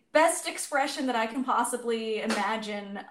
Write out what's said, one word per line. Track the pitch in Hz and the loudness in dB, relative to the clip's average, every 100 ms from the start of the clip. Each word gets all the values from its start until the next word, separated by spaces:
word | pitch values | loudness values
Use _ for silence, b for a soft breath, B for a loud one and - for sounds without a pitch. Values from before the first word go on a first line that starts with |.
| _ | _
best | 294 330 330 339 | 4 6 4 -4
expression | - - 285 285 311 262 | -6 -2 0 0 0 0
that | 233 | 0
I | 226 | 0
can | 269 | -2
possibly | 254 220 254 240 233 226 226 214 | 0 2 2 -2 -2 -2 0 -2
imagine | 220 214 202 220 208 208 202 202 - | 0 0 0 -2 -4 -6 -8 -10 -2